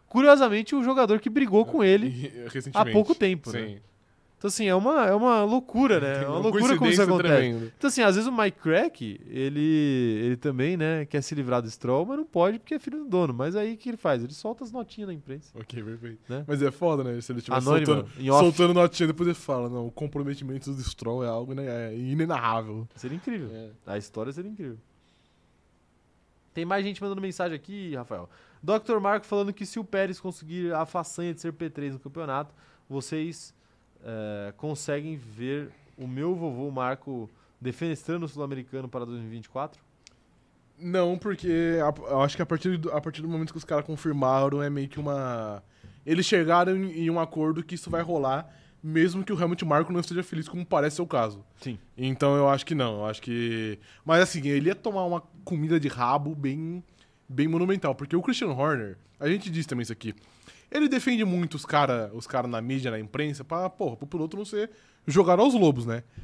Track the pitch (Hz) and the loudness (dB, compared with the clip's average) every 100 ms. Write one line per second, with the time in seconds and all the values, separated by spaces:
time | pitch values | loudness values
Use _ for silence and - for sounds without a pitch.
0 | _ 233 285 285 247 208 214 277 247 262 | _ 6 10 10 8 4 0 0 2 4
1 | 226 214 240 233 254 202 220 320 196 196 | 4 4 2 0 4 4 4 4 6 6
2 | 214 127 131 113 120 135 139 202 214 208 | 4 -4 -8 -10 -10 -8 -2 2 4 6
3 | 208 339 196 180 - 120 110 101 - _ | 6 4 2 2 -4 -8 -8 -10 -18 _
4 | _ _ _ _ 202 - 208 185 226 311 | _ _ _ _ -6 0 2 4 4 4
5 | 202 208 247 226 202 247 254 226 269 180 | 4 4 4 4 4 2 0 2 4 4
6 | 139 139 139 160 214 208 247 233 151 180 | 4 0 -2 0 2 4 4 6 6 6
7 | 190 180 175 143 127 117 113 - 277 254 | 6 6 6 6 4 0 -6 -4 -2 4
8 | 214 190 233 240 208 - 156 170 320 - | 4 4 2 2 0 0 2 2 2 -2
9 | 113 98 - 127 135 147 156 156 147 131 | -10 -10 -10 -4 -2 0 2 4 4 2
10 | 120 107 120 123 147 131 143 180 156 160 | 2 2 0 0 -2 0 0 0 0 -2
11 | 147 147 135 147 127 123 113 - 120 131 | -2 -4 -4 -4 0 0 -2 -4 0 0
12 | 190 277 311 170 180 220 - 311 - 302 | 0 -4 -4 2 2 0 -6 -8 -6 -8
13 | 285 180 165 120 143 202 214 220 247 233 | -2 0 0 0 -4 -2 -4 -6 -10 -4
14 | 165 127 120 151 214 226 240 247 220 - | 0 0 -2 -8 -10 -8 -10 -12 -12 -12
15 | 202 160 139 139 - 113 110 120 107 113 | -12 -12 -14 -16 -16 -18 -14 -12 -12 -12
16 | 117 110 - 127 147 143 139 135 175 147 | -14 -16 -10 -8 -4 0 0 2 0 0
17 | 127 120 - 123 - 131 131 156 151 143 | -2 -6 -6 -8 -2 0 4 4 4 0
18 | 104 - 131 139 170 160 175 175 175 - | -2 -6 4 8 8 6 6 6 4 4
19 | 160 156 175 165 - 127 120 123 117 - | 0 2 -2 -2 -4 -4 -2 -6 -8 -8
20 | 147 143 143 139 135 135 139 135 127 - | -8 -6 -6 -6 -8 -8 -8 -8 -8 -8
21 | 113 123 120 117 123 135 135 120 113 113 | -6 -4 -4 -4 -6 -8 -6 -6 -6 -6
22 | 127 151 165 143 117 113 110 107 113 - | -2 0 0 0 2 0 -2 -8 -10 -12
23 | 123 160 262 226 120 110 110 120 - 101 | -10 -8 -6 -8 -8 -12 -16 -18 -10 -8
24 | - 110 117 143 190 208 147 113 _ _ | -8 -8 -8 -8 -12 -12 -12 -14 _ _
25 | _ _ _ _ _ _ _ _ _ _ | _ _ _ _ _ _ _ _ _ _
26 | _ _ _ _ _ 165 170 196 196 196 | _ _ _ _ _ -8 -2 -2 -2 -6
27 | 202 196 190 175 175 156 - 202 180 135 | -8 -6 -6 -4 -4 -6 -10 -12 -10 -10
28 | 120 95 90 _ _ _ 147 214 214 226 | -8 -12 -12 _ _ _ 0 0 2 0
29 | 196 208 - 202 202 202 196 233 196 196 | 2 0 0 -2 -2 -6 -10 -10 -4 -2
30 | 190 180 185 175 156 175 175 156 160 180 | -2 -4 -10 -12 -12 -6 -4 -4 -4 -6
31 | 165 - 175 165 170 147 160 147 143 135 | -6 -6 -8 -6 -10 -8 -10 -8 -10 -10
32 | 139 156 151 135 147 _ _ _ - 135 | -12 -12 -6 -6 -6 _ _ _ -10 -10
33 | 127 160 160 160 - _ _ _ _ _ | -6 -6 -6 -8 -18 _ _ _ _ _
34 | 113 113 107 104 101 101 151 147 - 147 | -12 -10 -8 -8 -10 -10 -8 -8 -6 -6
35 | 156 156 113 107 127 143 139 - _ - | -6 -12 -14 -10 -6 -6 -8 -16 _ -14
36 | 127 127 165 185 165 123 143 131 127 135 | -10 -6 -4 -4 -4 -6 -6 -4 -4 -4
37 | - 127 107 _ _ _ 123 123 165 151 | -8 -10 -10 _ _ _ -10 -6 -6 -6
38 | - 170 165 139 143 135 123 131 127 123 | -6 -6 -6 -8 -8 -8 -10 -10 -10 -10
39 | 120 120 113 113 107 131 151 - _ _ | -8 -10 -12 -14 -12 -10 -10 -12 _ _
40 | - _ _ _ _ _ _ _ 175 185 | -20 _ _ _ _ _ _ _ -2 0
41 | 175 180 214 196 180 165 170 165 151 147 | 2 0 -4 -4 0 0 2 2 0 -2
42 | - 135 143 143 160 160 185 180 160 147 | -2 2 2 0 -2 -2 -2 -2 -2 -4
43 | 160 147 160 160 160 165 - 147 147 151 | -6 -8 -6 -4 -6 -8 -4 -4 -2 -6
44 | 165 143 131 135 139 143 143 143 139 151 | -4 0 2 4 2 0 -2 -4 -6 -6
45 | 147 139 131 120 110 101 - _ - - | -6 -4 -4 -6 -6 -10 -14 _ -20 -14
46 | - 165 180 196 160 175 180 190 190 160 | 0 0 4 4 6 6 4 2 -2 -2
47 | 165 170 160 160 156 160 160 175 - 170 | -2 0 -2 -2 0 -2 -6 -10 -4 -4
48 | 165 165 135 139 165 - - _ 156 160 | -2 -2 0 -2 -4 -16 -20 _ -2 4
49 | 175 180 190 165 170 175 165 147 165 175 | 4 2 -2 0 0 0 2 2 2 -2
50 | 170 175 175 160 147 175 175 160 151 151 | -4 -6 -6 -8 -8 -10 -2 0 0 -2
51 | 175 135 113 101 - _ 131 110 - - | -2 0 -2 -4 -18 _ -12 -12 -14 -6
52 | 127 131 143 143 139 135 - 156 120 104 | -4 0 2 4 4 2 0 -2 -2 -2
53 | 107 110 - 117 117 113 110 101 - - | -6 -6 -6 -4 -4 -4 -6 -8 -14 -10
54 | 156 165 185 165 139 143 156 196 226 196 | 2 4 4 2 0 0 0 0 -4 -4
55 | 180 170 - - - 170 156 165 143 117 | -2 -4 -8 -18 -6 -4 2 2 0 0
56 | 123 143 147 156 139 143 160 175 - _ | 2 2 0 -4 -4 -4 -6 -10 -14 _
57 | _ _ - 131 156 165 180 196 151 131 | _ _ -8 0 2 2 2 2 0 -4
58 | 143 170 185 240 214 131 147 139 104 95 | -2 -2 0 -2 -2 0 0 0 -4 -12
59 | _ _ 143 190 202 165 151 123 113 113 | _ _ -2 -2 -2 -6 -4 -4 -6 -6
60 | 110 - - _ - - _ 302 294 262 | -8 -10 -16 _ -20 -20 _ 0 2 2
61 | 262 240 208 175 170 147 - 147 135 120 | 2 2 2 0 -2 -6 0 2 4 2
62 | 107 113 - 131 123 117 117 135 127 110 | -4 -8 -4 -4 -2 -4 -4 -4 -4 -6
63 | 107 139 151 147 131 165 185 - 175 117 | -6 -6 -4 -6 -6 -6 -4 -4 -6 -6
64 | - 170 156 196 208 208 226 - _ _ | -8 -6 -6 -6 -6 -4 -6 -8 _ _
65 | - 147 175 180 269 247 170 127 117 117 | 2 4 6 8 6 6 6 4 -2 -6
66 | - - | -8 -16